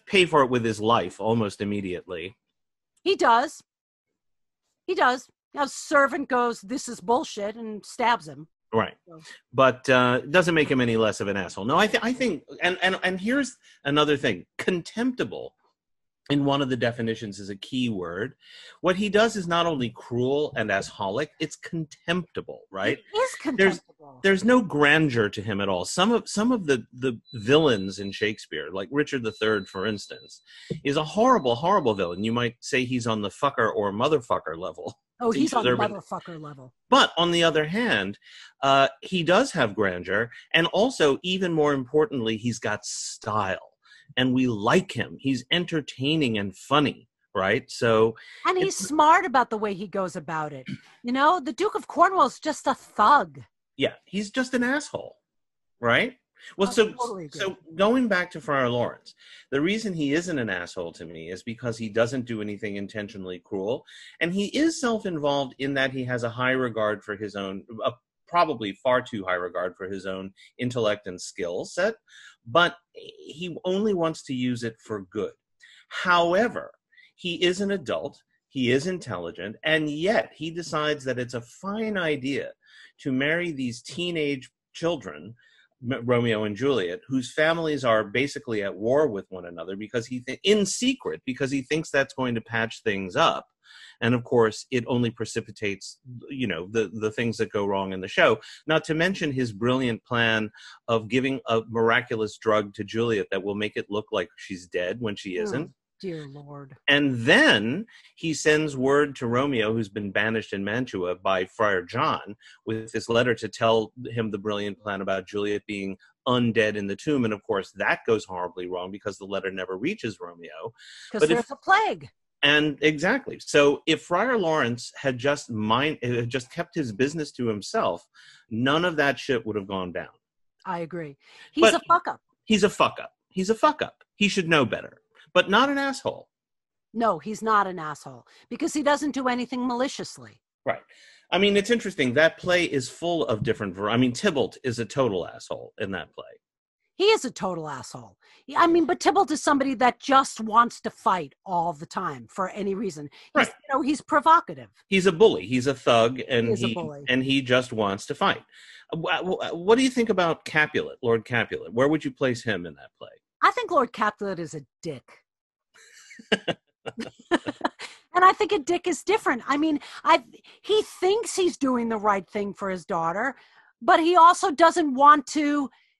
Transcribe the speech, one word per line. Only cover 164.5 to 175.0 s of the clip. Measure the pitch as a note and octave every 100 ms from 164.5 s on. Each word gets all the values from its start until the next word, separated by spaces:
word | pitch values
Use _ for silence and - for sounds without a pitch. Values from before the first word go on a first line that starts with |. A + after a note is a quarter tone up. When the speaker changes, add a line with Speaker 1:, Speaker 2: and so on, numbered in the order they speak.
Speaker 2:
a | D#3 C3+ _
dick. | E3 C3+ - - _ _ _ _ _ _ - - - - -
<laughs> | G3 - - _ _ - - - - _ F4 - - - - - - _ F4+
And |
I | F#4
think | F#4+ G#4
a | G4+
dick | C4 F4 F4+
is | C#4+
different. | - A4 F#4 B3 A3+
I | C#4+
mean, | D#4+ D4 - -
I, | C#4+ D#4+ - - - -
he | - G#4+
thinks | - - F#4 A4 A4+
he's | - F4 -
doing | C4+ B3 A#3
the | A3
right | G#3 G3 F3
thing | G#3 G3+
for | F3+ G3
his | F#3
daughter, | - F3 E3 F#3 C4 - _ _ _ _
but | A#3 E4+
he | E4
also | F4 E4+ F4+ G4
doesn't | C#4 E4 F4 D4+
want | B3+